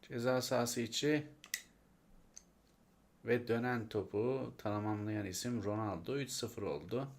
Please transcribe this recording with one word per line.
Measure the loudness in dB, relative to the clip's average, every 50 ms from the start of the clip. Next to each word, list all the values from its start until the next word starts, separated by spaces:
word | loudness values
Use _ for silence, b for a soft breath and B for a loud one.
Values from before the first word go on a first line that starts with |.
| -12 -6
Ceza | -4 0 2 4 4 4
sahası | 2 2 4 4 4 2 2 0
içi | -2 0 0 2 4 4 4 4 0 -4 -12 -20 -8 -8 -8 -8 -8 -16 -20 -20 -20 -20 -20 _ _ _ -20 -20 -20 -20 -20 -20 -20 -20 _ _ _ _ -20 _ -20 _ _ _ _ _ _ _ 2
ve | 2 2 2 4 2
dönen | 0 2 2 0 0 0 -2 -2
topu | -2 -2 -2 0 0 0 2 2 0 0 -2 -6 -8 -4
tamamlayan | -2 0 0 0 0 0 0 0 0 -2 0 -2 -2
isim | -2 -4 -4 -2 -2 -2 0 0
Ronaldo. | 0 0 2 0 0 -2 -2 -2 -2 -2
Üç | -2 -2 -2
sıfır | -4 -4 -4 -4 -4 -2
oldu. | -2 0 -2 -2 -2 -2 -2 -2 -2 -4 -8